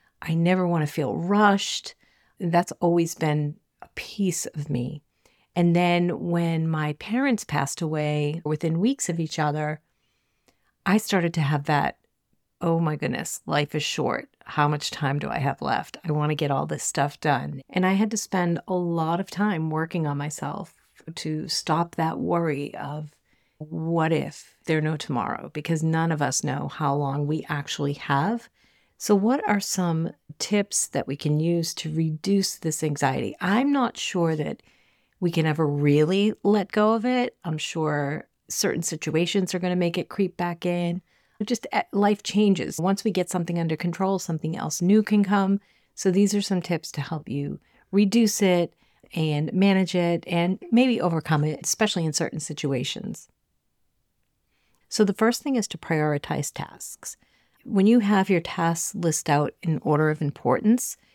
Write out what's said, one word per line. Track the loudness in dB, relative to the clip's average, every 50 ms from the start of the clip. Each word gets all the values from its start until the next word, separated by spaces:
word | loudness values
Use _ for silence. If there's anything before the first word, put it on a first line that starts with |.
| _ _ _ _
I | -4 -2 2
never | 2 4 4 4 4 2
want | 2 2 2 0
to | 0
feel | 0 -2 -2 -2 -2
rushed. | -2 0 2 4 4 6 6 4 2 0 -4 -6 -6 -8 -12 -18 _ _ _ _ _ _ _ _ -6
That's | -2 2 2 2 2 0 -2 0
always | 2 4 4 4 2 0 -2
been | -2 0 0 2 0 0 -2 -6 -10 _ _ _ _
a | -20 -16 _
piece | -14 -12 -8 -4 -2 0 0 0 -2 -6
of | -8 -8 -8 -6 -4
me. | -4 -4 -4 -4 -8 -10 -14 _ _ _ _ _ _ _ _ _ 0
And | 2 4 4 4
then | 4 4 4 4 2 2 0 -2 -2 -2 -2
when | 0 0 0 0 0 0 0 0
my | 0 0 -2 -2 -4
parents | -6 -6 -4 -2 0 2 2 0 0 -2
passed | -4 -2 -2 -2 -4 -4 -4
away | -4 -2 -2 -2 0 0 0 0 -2 -2 -4 -4 -4
within | -4 -4 -2 -2 -2 0 0
weeks | 0 0 0 -2 -4 -4
of | -4 -4
each | -4 -4 -2
other, | -2 -2 -2 -2 -2 -4 -4 -6 -8 _ _ _ _ _ _ _ _ _ _ _ _ _ _ _ _ _ _ _ _ 0
I | 2 2
started | 2 2 2 0 2 2 0 0
to | 0
have | 0 2 0 0 0
that, | 0 2 2 2 0 -4 _ _ _ _ _ _ _ _ _ _ _ _ -4
"Oh | -2 0 0 2
my | 0 0 -2
goodness, | -2 -2 -4 -4 -4 -6 -8 -10 -10 -4
life | -2 0 0 0 0 -2
is | -4 -4
short. | -4 -2 -2 -2 -2 -2 -4 -6 -10 _ _ _
How | -6 0 0 2
much | 2 0 -2 -4 -8
time | -6 -4 -2 -2 -2 -2
do | -4 -4
I | -2
have | -2 -2 -2 -2 -2
left? | -2 -2 -2 -2 -4 -6 -12 -10 -6
I | -4
want | -2 0 0 -2
to | 0
get | -2 -2 0
all | 0 -2 -2
this | -4 -6 -6 -6
stuff | -4 -2 -2 -2 -2 -4 -2
done." | -2 0 0 0 -2 -6 -10 -12 -14 _
And | -2 0 2
I | 2 2
had | 2 2 0
to | -2
spend | -4 -4 -4 -2 0 0 0 0 -2 -2
a | -2 -2
lot | -2 0 0 0 0 0 0 -2 -2
of | -4 -6
time | -4 -2 0 0 0 0 -2 -2
working | -2 -2 -4 -2 -2 -2 -2
on | -2 -2
myself | -4 -4 -6 -6 -8 -8 -8 -8 -8 -10 -14 _ _ _ _ _ -20 _ -16 -12
to | -8 -6 -6 -6 -6 -6
stop | -6 -6 -4 -2 0 0 0 0 -2 -2
that | -2 -2 -2 -2 -2
worry | -2 0 0 0 0 0 -2 -4 -6 -8 -10
of, | -10 -10 -8 -8 -10 -10 -12 -16 _ _ _ _ _ _ _ _ -18
"What | -14 -10 -8 -6 -2 0 0 2 2 2
if | 2 0 0 -4 -8 -14 -20 -20 _ _ _
there | -2 0 0
no | 0 0 -2
tomorrow?" | -4 -4 -4 -4 -2 -2 -2 -4 -6 -8 -10 -10
Because | -8 -4 -2 -2 0 2
none | 2 2 2 2 0
of | 0 0
us | 0 0 0 -2 -2
know | -2 -4 -4 -6
how | -6 -6 -4 -2 0 0
long | 0 0 -2 -2 -2 -2
we | -2 -2 -4 -4
actually | -6 -6 -6 -6 -8 -6 -4 -4 -4 -4
have. | -6 -2 0 0 2 2 0 -2 -4 -6 -12 _ _ _ _ _ _ _ _ _
So | -6 0 2 2
what | 4 4 2 2 2 0
are | 0 0 0
some | -2 -2 -2 0 0 0 0 0 -2 -2 -6 _ _ -20 -12 -10
tips | -4 0 0 0 0 0 -4 -4 -4
that | -2 -4 -4 -4
we | -4 -6
can | -2 0 0 2 2
use | 2 2 2 0 0 -2 -6
to | -8 -8 -4 -2
reduce | -2 0 -2 -2 -2 0 2 2 2 2 0 -4
this | -4 -4 -4 -2 -2 -2
anxiety? | -2 0 0 0 0 0 0 -4 -4 -6 -4
I'm | 0 2 2 2 2 2
not | 2 2 0 0 -2
sure | -6 -6 -4 0 0 0 2 0
that | 0 -2 -4 -6 -8 _ _ _ _ _ _ _ _ _ _ _ _
we | -2 0
can | 2 2 2
ever | 2 2 2 0
really | 0 2 2 4 6 6 6 6 4 4 2 2 2 0 0 2
let | 2 2 2 2 0
go | 2 2 4 4 4
of | 2 0
it. | 0 0 0 0 -2 -4 _ -6
I'm | -6 -4 -4
sure | -6 -6 -4 -2 -2 0 0 0 -2 -2 -4 -6 -10 _ _ _ _ -8
certain | -4 0 0 0 0 -2
situations | -2 -4 -6 -6 -4 0 0 0 0 2 0 0 0 0 -2
are | -2
gonna | -2 0 0
make | 2 0 0 0
it | -2 -4 -4
creep | -2 -2 -2 -2 -2
back | -4 -4 -4 -4 -4 -2
in. | -2 0 0 0 -2 -2 -4 -8 _ _ _ _ _ _ -6 -2
Just, | -2 -2 -2 -2 -2
eh, | -2 -2 -2 0 0
life | 2 4 4 2 0
changes. | -2 0 2 4 6 6 4 4 0 -4 -4 -2
Once | 0 0 0 0 0
we | 0
get | 0 0 -2 0
something | -2 -2 -2 -2 -2
under | 0 0 0 -2
control, | -2 -2 -4 -2 0 0 0 0 -2
something | -2 -4 -4 -4 -4 -4 -4
else | -4 -6 -6 -4 0
new | 4 4 6 4
can | 4 4 2 2 4
come. | 4 2 2 4 2 0 0 -2 _ _ _ _ _ _
So | -2 0 2
these | 4 4 4 4 2
are | 0
some | 0 0 -2 -2
tips | 0 -2 -4 -4 -4 -6
to | -8 -8
help | -6 -6 -8 -8 -6 -6
you | -6 -4 -4 -6 -8 -10 _ _ _ _ _ _ 2
reduce | 4 4 4 4 4 4 4 4 4
it | 4 4 4 4 2 0 -4 _ _ _ _ _ -20 _ -4
and | -2 0 0 2 0 0 0 2
manage | 4 4 6 6 4 2 2 0
it | 0 2 2 0 0 -2
and | -2 0 0 2 0 0 -2 -2 2
maybe | 4 4 4 4 2 2
overcome | 0 0 0 -2 0 0 2 2 2
it, | 0 -2 -4 -4
especially | -4 -2 0 0 0 0 0 -2
in | -2
certain | -2 -2 -4 -4 -4 -8
situations. | -8 -8 -6 -4 -4 -2 -2 -2 -4 -4 -6 -8 -8 -10 -10 -12 -16 _ _ _ _ _ _ _ _ _ _ _ _ _ _ _ _ _ _ _ _ _ _ _ _ _ _ _ _ _ _ _ _ _
So | 0 2 2
the | 2 2
first | 2 2 2 2 0
thing | -2 -2 -2
is | -2 -2 -4
to | -8
prioritize | -10 -4 -2 0 2 2 2 0 -2 -2 -4 -4 -4 -4 -4 -6
tasks. | -8 -8 -8 -10 -14 -16 -16 -16 -14 -14 -16 -16 -16 _ _ _ _ _ _ _ _ -8
When | -2 2 4 6
you | 6 6 6
have | 6 4 4 4 4 4
your | 2 2
tasks | 0 -2 -2 0 0 0 0 -2 -4 -6 -4
list | -2 -2 0 -2 0 0 2
out | 2 2 2 0 -4 _
in | -2 -2 -2 0
order | 0 2 2 4 2 2
of | 0 0
importance, | -2 -4 -4 -2 0 0 2 4 4 4 4 4 0 -6 -10 -14 _ _